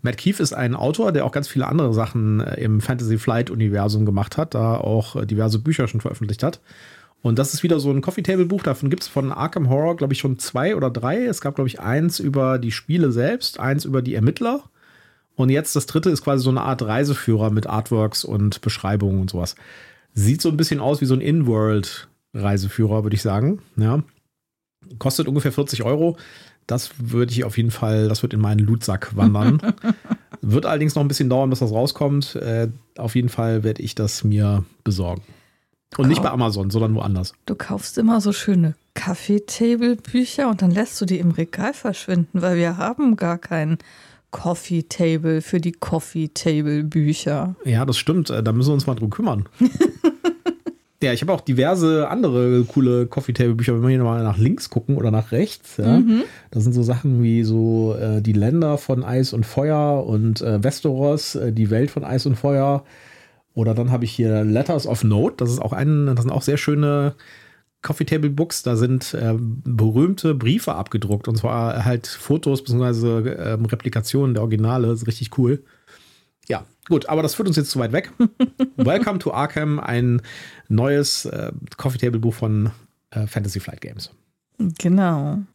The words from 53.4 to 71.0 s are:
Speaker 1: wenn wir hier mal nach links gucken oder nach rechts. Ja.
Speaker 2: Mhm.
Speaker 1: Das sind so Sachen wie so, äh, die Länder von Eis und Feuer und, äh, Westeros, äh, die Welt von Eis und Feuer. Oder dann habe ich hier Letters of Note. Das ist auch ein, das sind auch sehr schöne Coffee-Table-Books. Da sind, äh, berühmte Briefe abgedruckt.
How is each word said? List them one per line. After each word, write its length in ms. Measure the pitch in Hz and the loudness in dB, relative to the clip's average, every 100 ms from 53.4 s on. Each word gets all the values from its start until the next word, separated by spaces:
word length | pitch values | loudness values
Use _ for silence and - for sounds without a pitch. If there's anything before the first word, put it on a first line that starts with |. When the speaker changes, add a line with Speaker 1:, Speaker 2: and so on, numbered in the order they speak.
| 120 113 117 | 2 2 2
Speaker 1:
wenn 80 | 117 | 2
wir 60 | 123 | 2
hier 160 | 131 | 2
mal 180 | 120 117 | 2 0
nach 160 | 113 92 | 0 2
links 320 | 117 214 - | 2 2 -2
gucken 260 | - - 139 | -4 -2 0
oder 140 | 113 | 2
nach 220 | 107 110 | 0 0
rechts. 460 | 113 202 - - - | -2 -2 -4 -18 -4
Ja. 200 | 107 240 | 4 4
Speaker 2:
Mhm. 240 | 233 220 359 - - | 6 2 0 -10 -8
Speaker 1:
Das 100 | 117 | 0
sind 120 | 110 | 2
so 100 | 123 | 2
Sachen 400 | 117 123 143 123 | 2 0 2 2
wie 180 | 117 113 | 4 2
so, 540 | 113 110 113 113 110 110 | 2 2 2 2 0 0
äh, 220 | 110 107 | -2 0
die 100 | 107 | 2
Länder 440 | 107 107 160 160 147 | 2 4 2 2 0
von 240 | - 127 | 0 -2
Eis 300 | 127 127 131 | 0 0 0
und 120 | 113 | 0
Feuer 600 | 110 - 147 151 147 143 - | -2 0 0 2 2 0 0
und, 360 | 107 113 110 | 0 2 0
äh, 200 | 117 104 | 0 0
Westeros, 720 | 117 139 156 131 143 147 - | 0 0 -2 0 0 0 -2
äh, 180 | - 120 | -4 -2
die 180 | 110 107 | 0 2
Welt 200 | 110 139 | 2 0
von 140 | - | -2
Eis 200 | 139 131 | -2 -2
und 120 | 143 120 | 0 0
Feuer. 480 | 143 139 139 139 - - - - - _ _ | 0 2 2 0 -4 -20 -20 -20 -20 _ _
Oder 220 | - 113 | -2 0
dann 160 | 110 120 | 2 0
habe 140 | 123 | 0
ich 80 | 117 | -2
hier 320 | 113 117 107 | 0 0 2
Letters 420 | 107 107 143 160 - | 2 2 2 -2 -2
of 160 | 120 | 0
Note. 320 | 110 107 151 - | 2 4 2 0
Das 120 | 120 | -2
ist 100 | 123 | -2
auch 120 | 110 | -2
ein, 340 | 117 139 151 143 | -2 0 2 2
das 140 | 123 | 0
sind 80 | 120 | 0
auch 120 | 131 | 0
sehr 140 | - 143 | 0 -2
schöne 600 | - 147 147 143 143 139 - - - _ _ _ | 0 0 2 2 0 -4 -18 -20 -20 _ _ _
Coffee-Table-Books. 800 | - 156 160 160 147 143 170 - | -8 -4 0 0 0 0 -2 -2
Da 140 | - 117 | -2 2
sind, 360 | 123 131 - | 2 0 -2
äh, 200 | - 113 113 | -4 0 0
berühmte 1000 | 120 117 131 120 110 110 165 190 165 143 | -2 -6 -4 2 2 4 2 2 0 0
Briefe 400 | 113 190 - 80 | 2 0 -2 -6
abgedruckt. 500 | 98 - | -4 -4